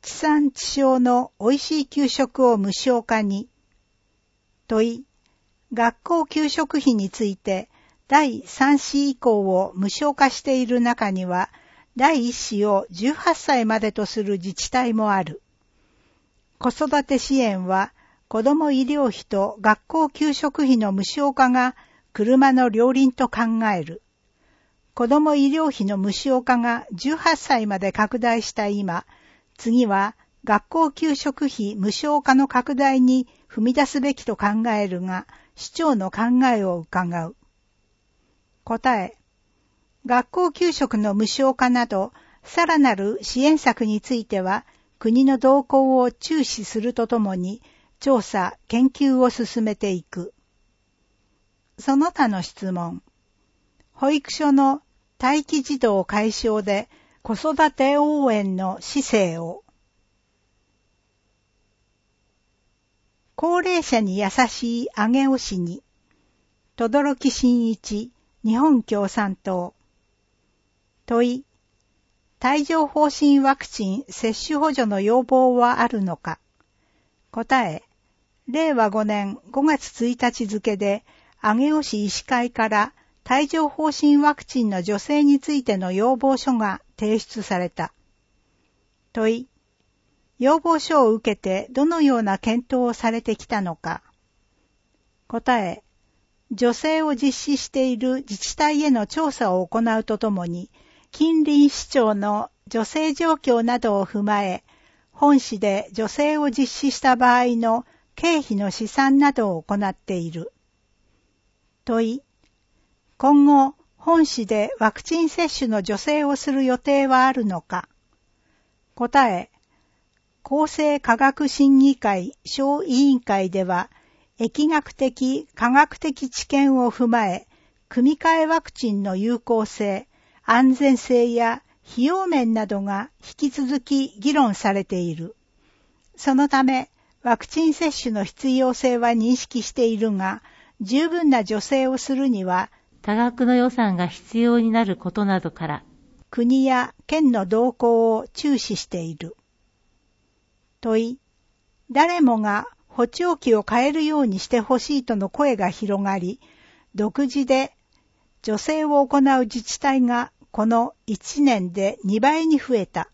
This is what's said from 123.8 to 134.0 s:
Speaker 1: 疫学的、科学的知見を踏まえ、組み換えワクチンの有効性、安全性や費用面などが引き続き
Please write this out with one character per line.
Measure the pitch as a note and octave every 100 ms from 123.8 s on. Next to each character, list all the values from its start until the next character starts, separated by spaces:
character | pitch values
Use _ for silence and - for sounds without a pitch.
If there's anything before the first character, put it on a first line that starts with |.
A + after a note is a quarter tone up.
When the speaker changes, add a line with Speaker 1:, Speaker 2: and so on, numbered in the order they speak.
| - _ _ _ _ _
Speaker 1:
疫 | A#3 - D4+
学 | D#4 -
的、 | - C4 B3 B3+ C4+ D#4
科 | - A#3+
学 | C4+ D4 -
的 | D#4 C4+ C4
知 | - -
見 | C#4 C#4 C4
を | B3
踏 | - A#3+
ま | A#3 G#3
え、 | F3+ - _ _ _ _
組 | - B3+
み | D4+
換 | E4 E4
え | D#4
ワ | -
ク | -
チ | - A#3+
ン | G3+
の | G3 F#3
有 | G#3+ A#3+
効 | - A3+
性、 | G#3+ - G3+ F#3+ - _ _ _
安 | - A#3 C4
全 | B3+ C#4 B3+
性 | - B3 A#3+
や | A#3 A#3 B3 _ _ _
費 | -
用 | C4 F#4 F#4
面 | D#4 A#3
な | A3 G#3
ど | G3+
が | G3 G3 B3+ _
引 | - - C#4+
き |
続 | C4+ B3+ C#4+
き | - C#4